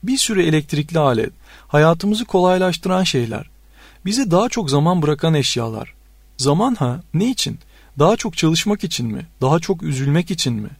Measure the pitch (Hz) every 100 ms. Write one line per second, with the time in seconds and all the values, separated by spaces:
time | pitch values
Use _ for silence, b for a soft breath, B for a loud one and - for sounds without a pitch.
0 | 190 269 - 202 170 156 147 151 151 165
1 | 143 117 110 - B B B 147 160 170
2 | 196 214 240 185 180 185 185 170 190 185
3 | 180 139 113 110 - - b b b b
4 | 185 226 240 170 240 - 160 143 160 180
5 | 151 151 165 156 127 120 113 110 - -
6 | _ _ _ - 131 156 247 233 127 123
7 | - 156 233 262 - - b b b -
8 | 160 226 220 - 160 160 - 202 185 -
9 | 117 107 - _ 131 165 170 180 156 131
10 | 139 156 175 175 135 113 104